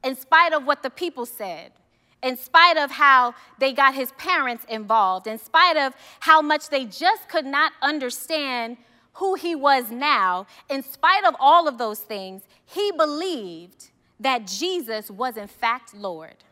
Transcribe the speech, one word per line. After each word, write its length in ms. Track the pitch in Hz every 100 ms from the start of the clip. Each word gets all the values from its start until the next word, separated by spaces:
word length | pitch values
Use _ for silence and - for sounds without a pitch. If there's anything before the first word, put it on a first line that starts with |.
In 140 | 262 262
spite 360 | - 320 339
of 140 | 311 262
what 160 | 285
the 80 | 262
people 340 | - 349 -
said, 460 | 277 - 196 165 - _ _ _ _ _
in 160 | 262 254
spite 400 | - 330 349 320
of 140 | 285
how 460 | - 285 262 247 - - _
they 120 | 269
got 220 | 262 269
his 160 | 269 247 -
parents 480 | 339 349 262 233 -
involved, 600 | 220 208 226 190 185 214
in 100 | 220
spite 380 | - 320 359 311
of 180 | 269 262 - -
how 240 | - 320
much 260 | 294 302 -
they 160 | 277
just 440 | 240 - 349 427 -
could 180 | 330 269
not 240 | 285 311 -
understand 960 | 277 302 254 - - 311 277 247 233 240 _ _ _
who 240 | - 381 370
he 180 | 339
was 380 | 320 277 269 226
now, 560 | 240 285 254 190 180 196 - _
in 140 | 277
spite 400 | - - 330 392
of 140 | 381 269
all 300 | 277 339 320
of 100 | 240
those 220 | 226 214
things, 420 | - 208 190 190 _ _
he 260 | _ - 415
believed 1000 | 330 302 294 381 302 190 165 175 _ - _ _ _
that 300 | 247 254 196
Jesus 640 | 196 349 359 226 220 214
was 240 | 196 254 220
in 100 | 202
fact 480 | _ 226 247 -
Lord. 440 | 202 202 160 160 _ _